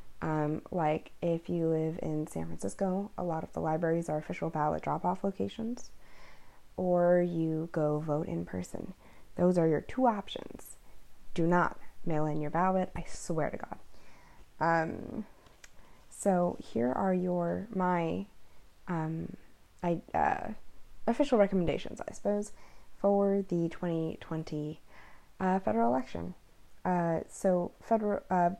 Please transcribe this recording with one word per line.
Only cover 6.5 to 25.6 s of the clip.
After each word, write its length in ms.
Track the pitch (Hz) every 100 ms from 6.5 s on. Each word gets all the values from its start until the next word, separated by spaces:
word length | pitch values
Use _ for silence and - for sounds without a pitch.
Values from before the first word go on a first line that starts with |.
| - - -
Or 440 | 180 175 175 180
you 480 | 175 170 160 160 165
go 260 | - 151 151
vote 300 | 160 151 165
in 180 | 170 170
person. 480 | 180 175 - - - - - -
Those 240 | - 175 180
are 80 | 165
your 160 | 147
two 240 | - - 254
options. 720 | 208 - - - - - - - - - - -
Do 120 | - 165
not 320 | 175 165 - - - -
mail 180 | 151
in 160 | 156 151
your 100 | 147
ballot, 400 | 160 185 190 180 -
I 80 | -
swear 440 | - - 165 147
to 80 | -
God. 200 | - - - - - - - - - -
Um, 680 | 160 165 160 90 - - 208 - - - - - - - -
so 480 | - 202 180 175 -
here 320 | - 226 240
are 220 | - 196
your, 560 | 185 180 180 170 175 196
my, 500 | 190 180 175 165 175 202 - - - - - -
um, 480 | 170 156 160 165 185 - - - -
I, 180 | 175 170 -
uh, 400 | - 147 - - 214 - - - - -
official 300 | 233 285 240
recommendations, 640 | 190 196 165 - - -
I 140 | -
suppose, 380 | - 202 208 202 - - - - -
for 480 | 196 202 202 196 196
the 220 | 175 165
twenty 480 | - 175 165 160 -
twenty, 640 | - 160 156 151 151 156 - - - - - -
uh, 200 | 190
federal 320 | 190